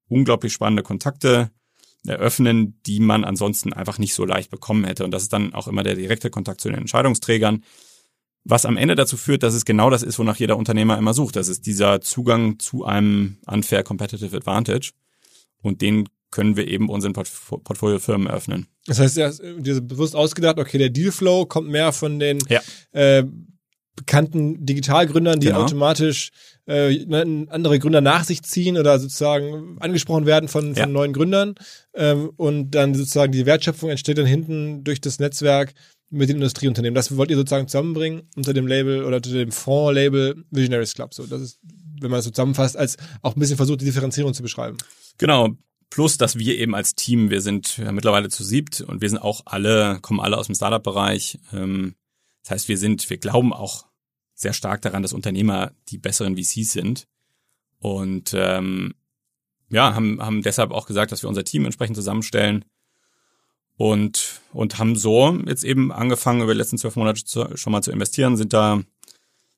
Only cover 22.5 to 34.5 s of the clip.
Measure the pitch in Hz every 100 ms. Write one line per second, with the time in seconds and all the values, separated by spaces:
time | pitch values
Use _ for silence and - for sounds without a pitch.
22.5 | 117 - - _ 147 139 135 131 - -
23.5 | _ _ _ _ - - 147 156 160 151
24.5 | 160 139 143 135 151 165 160 165 160 143
25.5 | - 135 143 143 147 156 135 - _ -
26.5 | _ - 143 143 139 - 156 165 151 151
27.5 | 160 165 143 151 156 139 170 160 165 -
28.5 | 180 180 175 147 135 135 - 147 147 147
29.5 | 151 165 170 165 175 - 160 151 156 156
30.5 | 156 147 131 139 139 143 139 170 196 202
31.5 | 196 - - _ - 147 143 156 - 156
32.5 | 147 139 147 139 135 139 147 135 131 127
33.5 | 156 170 - 160 139 - 147 131 143 160